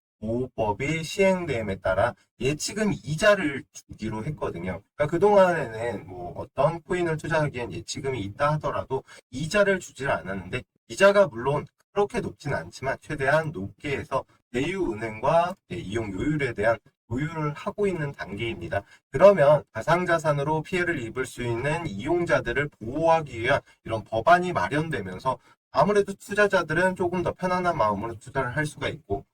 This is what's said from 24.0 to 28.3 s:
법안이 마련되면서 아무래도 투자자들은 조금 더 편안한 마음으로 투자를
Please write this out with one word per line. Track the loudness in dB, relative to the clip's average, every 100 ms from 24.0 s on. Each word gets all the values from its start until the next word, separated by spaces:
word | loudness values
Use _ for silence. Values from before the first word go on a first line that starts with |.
법안이 | -2 0 6 6 4
마련되면서 | -2 -2 -2 -2 -6 -8 -6 -4 -4 _ _ _
아무래도 | 2 4 4 2
투자자들은 | -6 -4 2 4 4 2 2 2 2
조금 | -2 0
더 | -2
편안한 | -2 -2 0 0 2
마음으로 | 0 0 -4 -10
투자를 | -6